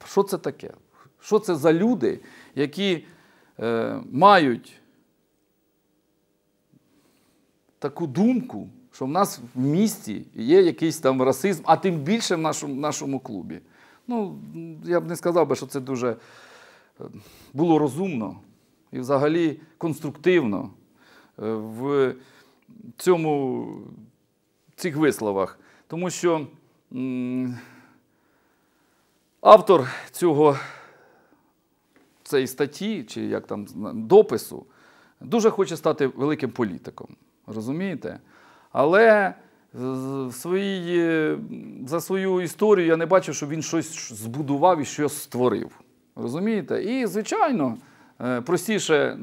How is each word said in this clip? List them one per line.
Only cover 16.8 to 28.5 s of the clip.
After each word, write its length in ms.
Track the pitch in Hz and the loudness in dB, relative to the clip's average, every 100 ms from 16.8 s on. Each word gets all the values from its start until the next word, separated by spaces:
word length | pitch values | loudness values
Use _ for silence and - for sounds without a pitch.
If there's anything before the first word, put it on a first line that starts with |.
| _ - | _ -20
е, 40 | - - - - - | -18 -18 -20 -20 -12
було 260 | 131 170 156 | -2 4 4
розумно 600 | 147 131 196 139 98 90 - _ _ _ _ | 2 -2 -4 -4 -6 -10 -20 _ _ _ _
і 80 | 131 | -10
взагалі 600 | 127 139 147 165 165 139 - _ | -2 2 2 2 0 -2 -12 _
конструктивно, 920 | 170 143 147 - - 180 123 95 101 - _ _ _ - _ - | -6 -6 -8 -2 2 4 2 -2 -6 -14 _ _ _ -20 _ -10
е, 100 | 107 | -6
в 640 | 110 110 110 135 143 131 127 - _ _ _ _ - - - | -6 -8 -8 -2 2 2 0 -14 _ _ _ _ -20 -20 -4
цьому, 680 | - 175 160 147 131 123 117 98 104 - 113 _ _ _ _ _ _ - | 2 2 2 0 -2 -4 -8 -12 -16 -20 -20 _ _ _ _ _ _ -8
цих 200 | 185 143 | -6 2
висловах. 640 | 156 117 110 98 92 - _ _ _ | 2 2 -2 -2 -2 -6 _ _ _
Тому 240 | 160 180 | -8 -6
що, 360 | - 175 160 139 - _ _ _ | -2 0 0 -4 -14 _ _ _
м, 680 | 127 131 127 123 127 127 120 - - - _ _ _ _ _ _ | -8 -6 -6 -6 -4 -6 -8 -16 -20 -20 _ _ _ _ _ _